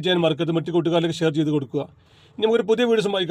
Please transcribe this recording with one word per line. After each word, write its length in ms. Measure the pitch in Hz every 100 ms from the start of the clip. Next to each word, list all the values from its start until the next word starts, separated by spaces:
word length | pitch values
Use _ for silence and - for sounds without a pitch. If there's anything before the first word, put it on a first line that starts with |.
| 170
ചെയ്യാൻ 160 | 180 165
മറക്കരുത്. 300 | 147 165 165
മറ്റു 140 | 165 170
കൂട്ടുകാരിലേക്ക് 400 | 160 170 165 160
ഷെയർ 140 | 160 156
ചെയ്ത് 120 | 156 147
കൊടുക്കുക. 240 | 131 143 135 _ _ _ - -
ഇനി 60 | 220
നമുക്കൊരു 220 | 226 190
പുതിയ 140 | 220 240
വീഡിയോസുമായി 360 | 220 202 196 175